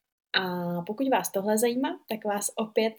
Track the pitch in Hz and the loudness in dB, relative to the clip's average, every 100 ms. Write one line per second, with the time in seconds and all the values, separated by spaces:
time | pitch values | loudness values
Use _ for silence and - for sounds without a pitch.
0 | _ _ _ - 185 180 175 175 170 214 | _ _ _ -2 0 -2 -2 -4 -4 -4
1 | 269 226 180 196 202 214 240 240 294 359 | 2 2 2 -2 2 2 2 2 -2 -4
2 | - 220 214 202 - - 220 226 220 | -8 -6 -2 -2 -4 -4 -2 2 0